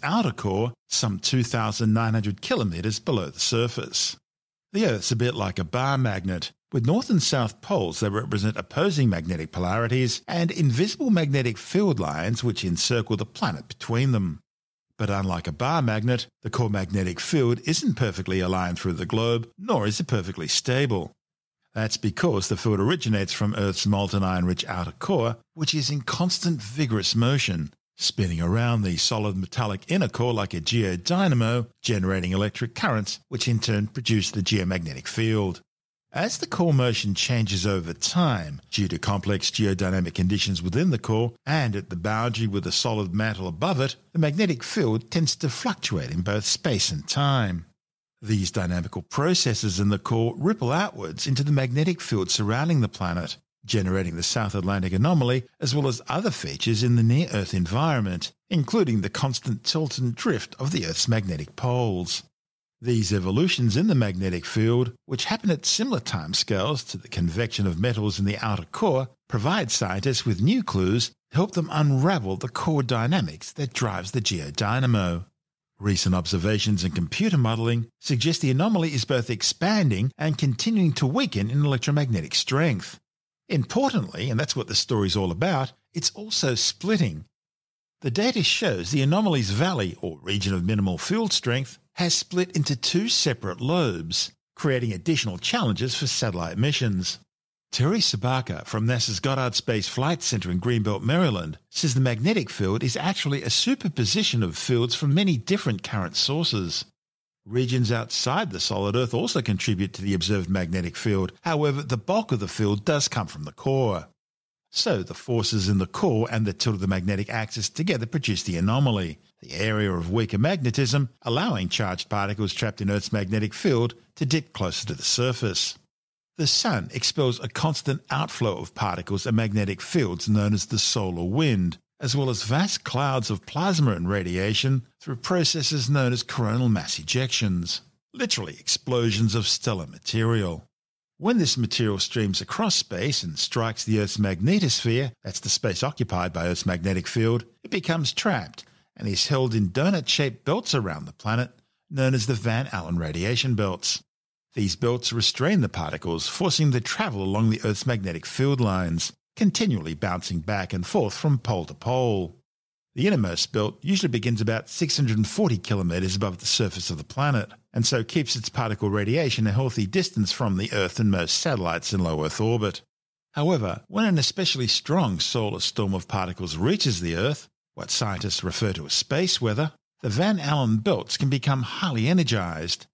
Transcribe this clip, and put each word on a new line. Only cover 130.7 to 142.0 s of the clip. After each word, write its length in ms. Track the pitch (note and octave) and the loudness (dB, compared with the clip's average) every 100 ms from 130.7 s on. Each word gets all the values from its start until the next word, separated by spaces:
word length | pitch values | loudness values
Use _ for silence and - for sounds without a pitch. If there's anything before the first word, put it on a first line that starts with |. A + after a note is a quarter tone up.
| A2 | -2
solar 460 | - A#2 F#2+ E2+ | 0 0 -2 -2
wind, 520 | F2+ A#2+ D#3 G2+ F2 - _ - | -2 2 2 2 0 -2 _ -8
as 180 | C3 C3+ | -2 0
well 140 | C3+ | 0
as 140 | A2+ | -2
vast 380 | A2 C#3 G3 - | 0 0 0 -2
clouds 460 | - B2+ C#3+ C3 G#2+ | -4 0 0 0 -2
of 160 | G2+ | -4
plasma 460 | - D3 F#3+ E3 C3 | -6 -2 0 4 2
and 180 | F2 F2 | 2 0
radiation 760 | G2+ F2+ F2+ G2+ A2 C3+ C3 - _ | 0 0 0 0 0 2 0 -2 _
through 160 | - B2 | -10 -6
processes 760 | - F3+ D#3 D#3+ C3+ D3+ A#2 | 0 2 2 0 0 0 2
known 240 | C#3+ B2 | 2 2
as 80 | B2 | 0
coronal 480 | - - G#2+ A#2 B2 | -2 -2 0 2 2
mass 280 | G2+ - - | 2 0 -6
ejections, 800 | D2+ B2+ B2+ - G#2 F2+ E2+ - - _ _ | -2 -2 0 0 0 0 -2 -6 -10 _ _
literally 400 | C4 B3 - E2+ C#2+ | -6 -2 -2 -4 -8
explosions 760 | - - - B2 A#2 G#2 A2+ | -4 -2 0 2 2 4 2
of 120 | A2 - | 2 0
stellar 400 | - A#2+ G2 C#2+ | -2 -2 -2 -4
material. 800 | - - A2 A2+ A2+ F#2 D#2 - _ _ _ _ - | -10 -4 0 2 2 0 -4 -10 _ _ _ _ -4
When 180 | F#3 A#3+ | 0 2
this 220 | C#3+ B2+ | 2 2
material 400 | A2+ - A2 | 0 0 0
streams 420 | G2 | 0